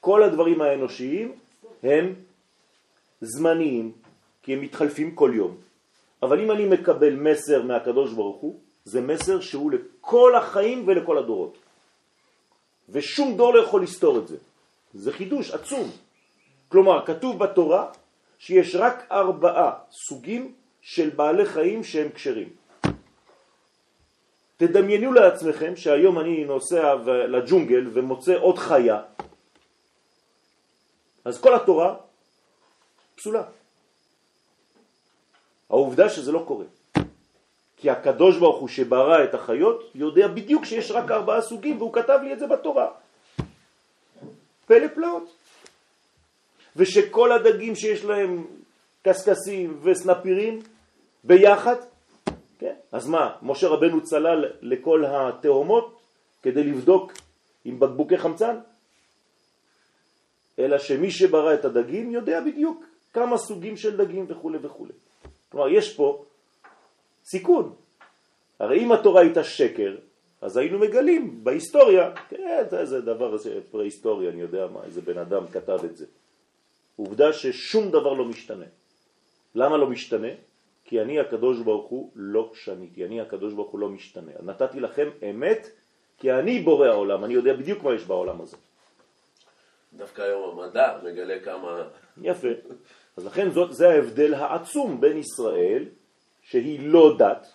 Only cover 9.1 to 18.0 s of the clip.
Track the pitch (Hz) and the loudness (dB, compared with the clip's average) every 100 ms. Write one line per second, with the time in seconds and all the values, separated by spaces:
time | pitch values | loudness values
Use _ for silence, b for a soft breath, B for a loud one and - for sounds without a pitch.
9.1 | 156 175 190 - 139 151 131 - _ - | -4 -2 -4 -4 -6 -4 -4 -6 _ 0
10.1 | 240 247 240 - 202 214 254 190 185 165 | 6 8 6 0 -2 -2 -2 0 0 2
11.1 | 151 113 104 82 - _ _ _ _ _ | -2 -2 -4 -6 -10 _ _ _ _ _
12.1 | _ _ _ _ _ _ _ _ 113 - | _ _ _ _ _ _ _ _ -8 -8
13.1 | - 277 196 240 233 226 208 180 - 165 | -2 -2 2 6 6 4 0 -2 0 2
14.1 | 123 85 76 _ _ _ _ _ 104 104 | 2 -2 -14 _ _ _ _ _ -10 -8
15.1 | 147 190 285 208 - - 269 202 - _ | -8 -6 -6 -6 -10 -10 -8 -8 -12 _
16.1 | _ _ _ _ _ _ 185 190 160 - | _ _ _ _ _ _ 4 6 4 0
17.1 | 160 254 202 196 - 165 180 - - | -6 -6 -2 -2 0 2 2 -2 -12